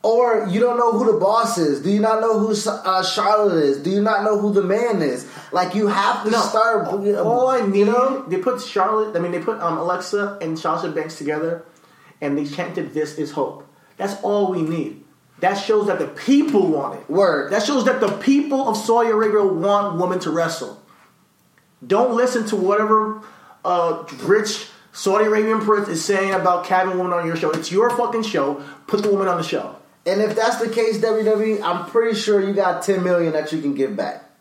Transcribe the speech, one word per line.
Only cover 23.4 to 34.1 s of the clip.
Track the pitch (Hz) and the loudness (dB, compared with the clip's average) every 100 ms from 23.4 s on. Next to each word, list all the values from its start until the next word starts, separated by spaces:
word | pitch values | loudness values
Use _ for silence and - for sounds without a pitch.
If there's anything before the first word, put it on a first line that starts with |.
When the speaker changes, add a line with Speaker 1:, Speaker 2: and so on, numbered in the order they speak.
| - - | -20 -10
Speaker 2:
uh, | 180 175 170 160 - 127 | -2 0 0 -2 -8 -10
rich | 139 214 208 - - - - | 2 2 2 -6 -10 -20 -20
Saudi | - - 202 | -6 0 2
Arabian | 214 214 220 220 | 2 2 2 0
prince | 208 202 - | 2 0 0
is | 165 | -6
saying | - 196 196 | 0 0 2
about | 190 175 175 - | 0 2 0 2
having | 185 190 180 | 0 2 0
women | 180 | 0
on | 175 165 | -2 -2
your | 165 | -2
show. | 160 | -2
It's | 165 160 | -2 -2
your | 185 240 | 2 2
fucking | 233 240 226 | 2 -2 -2
show. | 214 165 139 143 - - - | -2 -2 -2 -4 -10 -18 -4
Put | 208 | -2
the | 208 | 0
woman | 196 190 | 0 0
on | 175 | -2
the | |
show. | 160 143 - - - _ - | -2 -6 -6 -14 -20 _ -4
Speaker 1:
And | 190 | 0
if | 214 214 | 0 0
that's | 226 226 | -2 0
the | 226 | -2
case, | 226 220 196 | 0 -2 0
W | 220 220 | 0 0
W | 208 214 220 208 | 2 2 2 0
E, | |
I'm | 208 - - | -2 -4 -2
pretty | 226 226 202 | 0 0 0
sure | - 202 | 2 2
you | 190 | 2
got | 196 185 175 | 0 0 0
ten | - 190 | 0 0
million | 180 175 165 | 2 2 2
that | 156 151 | 0 -2
you | 160 | -4
can | 143 | -4
give | 131 131 101 | -2 -2 -2
back. | - | -6